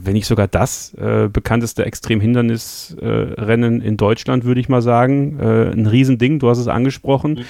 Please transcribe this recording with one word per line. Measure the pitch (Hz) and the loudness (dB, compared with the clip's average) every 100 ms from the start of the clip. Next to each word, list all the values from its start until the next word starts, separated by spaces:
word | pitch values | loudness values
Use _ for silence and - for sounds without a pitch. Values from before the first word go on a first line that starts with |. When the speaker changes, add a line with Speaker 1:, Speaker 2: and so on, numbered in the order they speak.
Speaker 1:
wenn | 92 | -2
nicht | 104 101 | -2 2
sogar | 107 98 | 0 2
das, | 87 131 - - | 2 0 -4 -14
äh, | - - 110 107 | -8 -2 0 0
bekannteste | 101 - 117 117 - | -2 -2 -2 -2 -4
Extremhindernis, | 113 - - 110 107 123 117 113 - - - - | -4 -6 -2 0 2 2 0 -2 -8 -16 -16 -8
äh, | 113 | -4
Rennen | 110 104 - 107 117 117 113 | -2 -4 -4 0 2 2 0
in | 107 107 | -2 0
Deutschland, | 104 - - 127 120 | 0 0 0 -2 0
würde | 123 | 0
ich | 123 | 2
mal | 127 | 2
sagen. | 120 120 127 139 143 147 | 2 2 2 2 -2 -2
Äh, | 110 113 - | 0 2 2
ein | 113 107 | 0 2
Riesending, | 117 131 120 127 151 | 4 4 4 2 2
du | 123 | 2
hast | 120 | 2
es | 120 | 0
angesprochen. | 113 131 - - 135 151 | 0 -2 -2 -2 0 0
Speaker 2:
Mhm. | 151 | -4